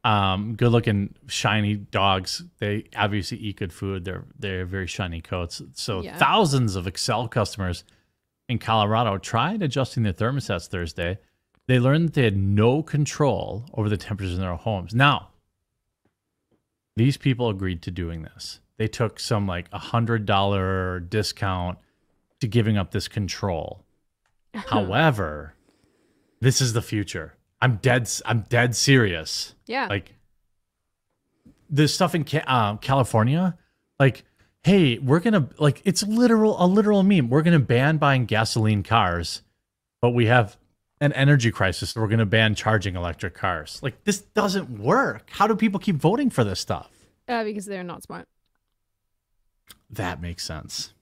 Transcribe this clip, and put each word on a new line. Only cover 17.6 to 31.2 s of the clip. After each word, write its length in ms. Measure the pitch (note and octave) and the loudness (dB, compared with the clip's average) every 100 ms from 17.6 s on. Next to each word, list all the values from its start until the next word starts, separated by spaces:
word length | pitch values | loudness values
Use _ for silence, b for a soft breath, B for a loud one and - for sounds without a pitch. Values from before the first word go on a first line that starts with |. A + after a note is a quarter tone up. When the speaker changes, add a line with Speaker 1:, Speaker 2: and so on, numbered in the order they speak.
| F#2 F2 | -4 -6
Speaker 1:
to 80 | - | -8
doing 320 | F2+ E2+ E2 | -8 -8 -8
this. 380 | D#2+ - - - _ - | -12 -16 -18 -18 _ -6
They 100 | A2 | -6
took 320 | - A2+ - | -2 -4 -4
some, 260 | - A2 G2+ | -4 -2 -2
like, 200 | F2 - | -6 -10
a 60 | G2 | -14
hundred 460 | - A#2 A2+ A2+ G2+ | -4 -2 0 -2 2
dollar 720 | G2 G2+ G2 F#2 F#2 F#2 F2+ | 2 2 0 0 -2 -2 -6
discount 800 | F2 G#2+ G2+ - G2 F#2 F2+ F2+ _ _ _ _ _ _ | -4 -2 -2 -4 -4 -4 -6 -8 _ _ _ _ _ _
to 60 | A#2 | 0
giving 300 | A#2 A2 G#2 | 2 2 0
up 120 | F2+ | 0
this 160 | G2+ - | -4 -4
control. 760 | - F#2 - G2+ E2 - - _ _ _ _ | -6 -6 -4 -4 -4 -6 -14 _ _ _ _
Speaker 2:
<laughs> 340 | _ _ _ | _ _ _
Speaker 1:
However, 1000 | A2+ - G#2+ F#2 A2 D#3+ A2+ D#2+ D2 D2+ _ _ _ _ _ _ _ _ _ | -14 -4 -2 0 2 2 0 -4 -8 -14 _ _ _ _ _ _ _ _ _
this 220 | B2+ - | 0 2
is 100 | C3 | 0
the 80 | A2+ | -2
future. 540 | - G#2+ G2 F2 D#2 _ _ _ | -2 -4 -4 -8 -12 _ _ _
I'm 160 | B2+ G#2 | 0 2
dead 260 | C3 B2 | 2 2
s-, 200 | A2+ - | 0 -6
I'm 160 | - A2+ G2 | -2 -2 0
dead 260 | A#2 B2 | 2 2
serious. 800 | A2 - C3+ G#2 E2 - - - _ - | 2 4 4 4 -2 -6 -8 -10 _ -8
Speaker 2:
Yeah. 200 | B3 A3+ | -6 -4
Speaker 1:
Like, 260 | G2+ - _ _ _ _ _ _ _ _ _ _ _ | -6 -6 _ _ _ _ _ _ _ _ _ _ _